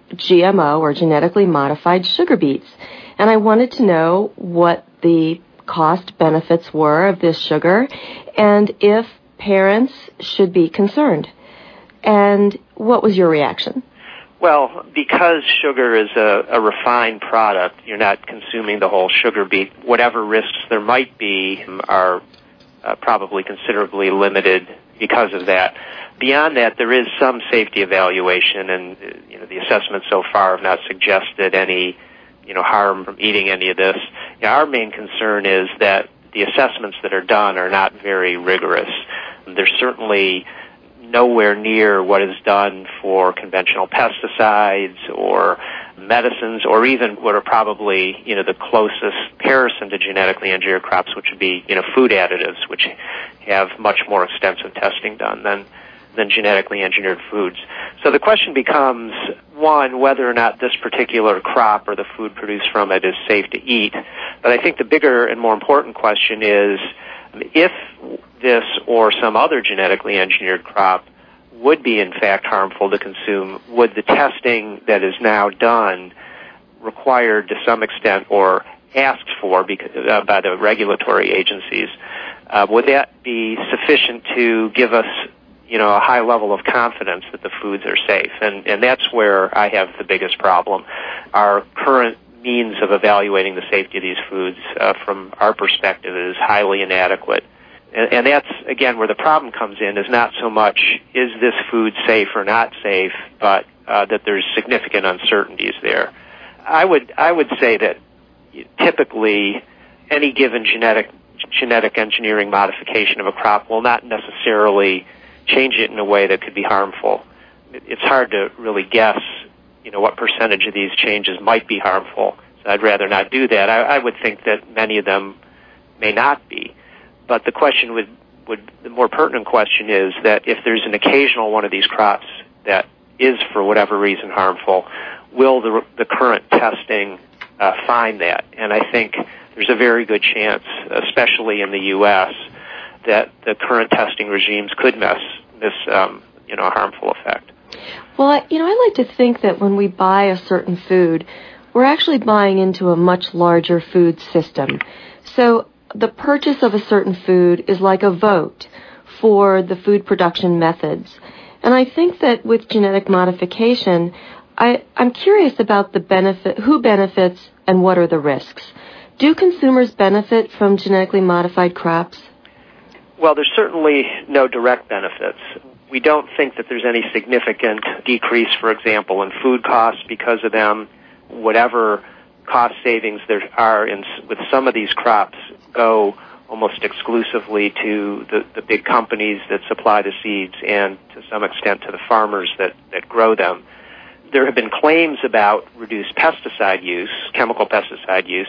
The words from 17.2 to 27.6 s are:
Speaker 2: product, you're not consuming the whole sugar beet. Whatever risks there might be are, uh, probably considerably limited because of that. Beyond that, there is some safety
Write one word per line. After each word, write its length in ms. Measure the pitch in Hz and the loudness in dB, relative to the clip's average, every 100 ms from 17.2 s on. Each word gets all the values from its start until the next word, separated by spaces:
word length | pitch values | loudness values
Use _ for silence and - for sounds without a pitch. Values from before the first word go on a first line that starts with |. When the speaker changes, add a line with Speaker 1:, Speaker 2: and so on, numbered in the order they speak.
Speaker 2:
product, 580 | - 113 107 98 90 - 117 | -2 2 2 2 -2 -6 -10
you're 100 | 104 | -2
not 300 | 104 101 - | 0 0 -6
consuming 540 | 110 - 117 104 104 | -16 -10 -8 -4 -2
the 100 | 95 | 0
whole 180 | 98 92 | 2 2
sugar 380 | - 120 107 95 | 2 0 0 0
beet. 260 | 98 95 - | 0 -2 -6
Whatever 400 | 123 120 120 117 | 0 2 2 0
risks 360 | 107 110 110 - - | 0 0 0 -6 -4
there 120 | 110 | -2
might 360 | 104 127 123 - | 0 0 0 -6
be 480 | 107 95 95 95 - 95 - | -4 -2 -2 -6 -10 -10 -2
are, 320 | 95 92 90 - - _ _ _ _ | 2 2 0 -6 -20 _ _ _ _
uh, 120 | 110 107 | -8 -4
probably 480 | - 107 95 98 | 0 0 -2 -6
considerably 680 | 95 98 - 104 98 98 98 | -6 -8 -4 -2 -2 -2 0
limited 580 | 98 101 95 95 185 - - _ - | 2 2 2 2 2 -2 -20 _ -8
because 320 | 107 120 107 | -2 0 0
of 140 | 95 92 | -2 0
that. 280 | 92 92 - - - - - | 0 0 -4 -18 -18 -16 -6
Beyond 360 | 127 143 156 139 | 0 2 2 2
that, 180 | 117 - | 0 0
there 140 | 117 | 0
is 140 | 127 120 - | 0 0 0
some 220 | 131 123 - | 0 -2 -2
safety 320 | 117 | 0